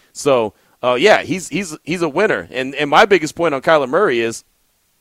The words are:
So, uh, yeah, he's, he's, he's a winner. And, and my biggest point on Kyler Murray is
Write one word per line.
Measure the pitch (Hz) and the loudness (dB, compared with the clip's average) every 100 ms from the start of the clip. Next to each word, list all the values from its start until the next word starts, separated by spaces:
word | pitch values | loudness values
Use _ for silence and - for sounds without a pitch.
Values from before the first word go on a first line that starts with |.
| _ | _
So, | - 143 127 107 - _ _ | -6 0 0 0 -6 _ _
uh, | 123 127 | -2 2
yeah, | 196 147 | 4 4
he's, | 98 180 - | 0 -6 -6
he's, | 156 196 151 | -8 -8 -10
he's | - 180 | -8 -4
a | 165 | -4
winner. | 139 208 117 82 | 0 0 -2 -6
And, | 123 131 139 | -8 -6 -4
and | 147 | 2
my | 156 214 | 4 4
biggest | 185 151 - | 4 0 -4
point | 165 | -2
on | 139 | -2
Kyler | 170 160 127 | 2 2 2
Murray | 160 202 120 | 0 0 0
is | 113 110 - _ _ _ _ _ | -2 -6 -14 _ _ _ _ _